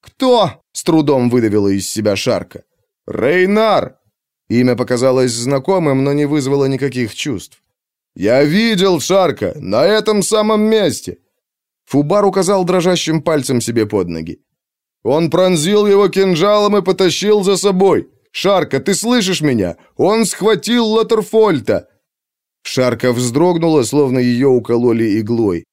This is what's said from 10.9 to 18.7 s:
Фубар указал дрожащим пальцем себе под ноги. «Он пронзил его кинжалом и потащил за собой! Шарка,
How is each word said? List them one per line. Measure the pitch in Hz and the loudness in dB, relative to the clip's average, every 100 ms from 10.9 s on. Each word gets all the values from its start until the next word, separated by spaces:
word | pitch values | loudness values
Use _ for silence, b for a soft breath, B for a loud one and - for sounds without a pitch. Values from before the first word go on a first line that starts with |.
| 117 - - _ _ _ _ _ _ _ | -4 -10 -16 _ _ _ _ _ _ _
Фубар | 139 147 202 | -2 0 2
указал | 202 190 175 202 | 2 0 0 0
дрожащим | 180 185 170 175 - 160 | 0 0 0 0 -2 -2
пальцем | 147 156 127 123 | 0 -2 0 -2
себе | 117 117 107 | -2 -2 0
под | 104 87 | -2 -2
ноги. | 82 82 - _ _ _ _ _ _ | -6 -10 -14 _ _ _ _ _ _
«Он | 104 143 165 | -2 0 0
пронзил | 170 185 180 151 208 208 | 2 2 2 0 0 2
его | 196 202 | 4 2
кинжалом | 185 196 175 196 208 208 202 | 2 0 2 2 2 2 0
и | |
потащил | 185 185 190 - 196 214 | 0 0 0 0 0 2
за | 190 190 | 2 0
собой! | 196 185 196 135 - _ _ | 0 2 2 2 -2 _ _
Шарка, | - 180 196 156 | -4 0 0 0